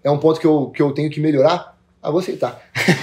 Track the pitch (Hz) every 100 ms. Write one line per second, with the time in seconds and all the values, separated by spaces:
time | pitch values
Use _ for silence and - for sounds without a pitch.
0 | 143 147 156 160 165 151 127 - 147 135
1 | 151 147 156 143 147 196 - _ _ _
2 | - 165 190 - 120 - _ - - 160